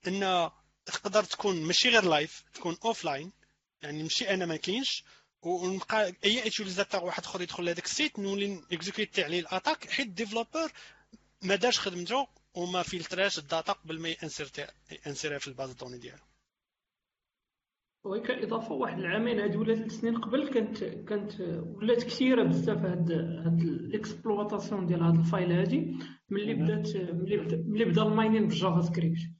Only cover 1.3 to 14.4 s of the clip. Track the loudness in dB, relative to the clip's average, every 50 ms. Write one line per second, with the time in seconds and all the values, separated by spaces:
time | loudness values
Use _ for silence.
1.3 | -4 -2 0 0 0 0 0 2 2 4 4 6 6 6 6 6 4 4 2 0
2.3 | -6 -16 -20 _ _ -6 -6 -6 -6 -2 -2 -2 -2 0 -2 -4 -4 -4 -6 -12
3.3 | -16 _ _ _ _ _ _ _ _ _ -10 -8 -6 -6 -4 -2 -2 -2 0 0
4.3 | 0 0 0 -2 -2 -4 -2 -2 -2 0 0 -2 -4 -4 -8 -14 -20 -20 _ _
5.3 | _ _ -4 -4 -2 -2 -2 -4 -4 -4 -4 -2 2 2 2 0 -2 _ 2 2
6.3 | 2 2 0 -2 -4 -4 -6 -4 -2 -2 -2 0 0 -2 -2 -2 -4 -6 -6 -6
7.3 | -6 -6 -6 -6 -6 -4 -4 -2 -4 -4 -4 -6 -2 -2 -2 -2 -2 -4 -4 -4
8.3 | -2 -2 -2 -4 -4 -8 -6 _ -6 -6 -6 -8 -4 -4 -4 -2 0 -2 -2 0
9.3 | -2 -4 -2 -2 -6 -2 0 0 -2 -2 -4 -6 -4 -4 -4 -4 -4 -6 -6 -4
10.3 | -2 -4 -4 _ -2 -4 -4 -4 -6 -12 -20 -20 -20 -20 _ _ -20 -20 _ _
11.3 | _ _ -2 0 0 4 4 4 2 2 0 -2 -4 -4 -6 -2 -2 -2 -2 -2
12.3 | _ _ _ _ _ -6 -4 -2 0 -2 -2 -2 -4 -6 -6 -6 0 0 0 0
13.3 | 0 -4 -4 -2 -2 -2 0 -2 -4 -4 _ -10 -10 -6 -6 -6 -6 -6 -8 -10
14.3 | -8 -8